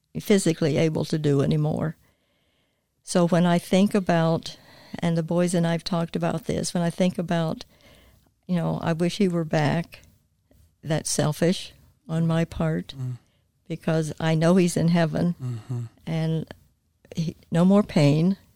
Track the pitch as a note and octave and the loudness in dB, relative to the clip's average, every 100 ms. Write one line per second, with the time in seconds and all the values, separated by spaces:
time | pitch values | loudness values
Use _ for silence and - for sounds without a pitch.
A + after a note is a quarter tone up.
0 | _ D#3 - G3+ F3 E3 D#3+ C3+ D#3+ E3 | _ -10 2 2 4 0 0 2 0 0
1 | D#3 D#3+ D3+ C#3 C#3 D#3 D3+ - D#3+ - | -2 -2 2 2 2 2 0 -2 -4 -8
2 | _ _ _ _ _ _ _ _ _ _ | _ _ _ _ _ _ _ _ _ _
3 | - F#3 E3+ F3 F3 F3 - F#3 G#3 G#3+ | -2 0 2 4 4 2 2 2 4 2
4 | F#3 E3+ E3 E3 - - - - - - | 0 2 2 0 -4 -18 -20 -20 -16 -6
5 | F3 E3 D#3+ E3+ F3 F3 E3 E3 - E3+ | -2 -2 -2 0 0 2 0 -2 -2 -4
6 | E3+ F3 E3 E3 - - - F3+ E3+ - | -2 -4 -4 -4 -4 -4 -2 -2 -2 0
7 | F#3 F3+ E3+ E3+ D#3+ - - _ - - | 0 0 -4 -2 -2 -6 -12 _ -20 -20
8 | - _ _ _ - F3 D#3+ D#3+ E3 E3 | -20 _ _ _ -4 -2 -2 -4 -4 -2
9 | F3 - G3 E3+ D#3+ D#3+ C#3+ D#3 F3 - | -2 0 0 0 -2 0 0 0 -4 -12
10 | - _ _ _ _ _ _ _ C#3+ D#3 | -20 _ _ _ _ _ _ _ -4 -4
11 | - - D3 D3 E3 F#3+ - - _ _ | -2 -2 -2 0 0 0 -6 -18 _ _
12 | - D#3+ E3 E3 E3 - E3 E3 F#3 C#3 | -8 -2 0 0 -2 -2 -4 -4 -6 -10
13 | B2+ B2 _ _ _ _ - D#3+ - D#3+ | -10 -10 _ _ _ _ -12 -8 -2 -2
14 | D#3 - D#3+ D#3+ E3 F#3 F3 E3 E3 E3+ | -2 -4 0 2 4 4 4 2 2 2
15 | E3 D#3 F3 E3+ B2+ A#2 - B2 A#2 _ | 2 0 -2 -2 -6 -8 -8 -8 -8 _
16 | - D#3+ D#3+ D#3+ - - _ _ _ _ | -8 -4 -2 -4 -6 -14 _ _ _ _
17 | _ - D#3+ - - E3 F3+ G3+ G3+ - | _ -6 -6 -8 -4 2 4 4 2 2
18 | C#3+ D3+ F3 G3 _ | 4 4 2 -2 _